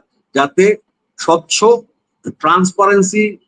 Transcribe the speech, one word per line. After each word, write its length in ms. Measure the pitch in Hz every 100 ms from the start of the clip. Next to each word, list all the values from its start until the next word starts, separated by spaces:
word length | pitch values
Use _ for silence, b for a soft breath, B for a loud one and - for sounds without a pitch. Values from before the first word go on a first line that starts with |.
| _ _ _
যাতে 420 | 135 139 - 208 - _ _ _ -
স্বচ্ছ, 460 | - 165 - - 220 233 - _ _ _ -
transparency 1080 | - 156 180 185 - 196 202 190 214 214 185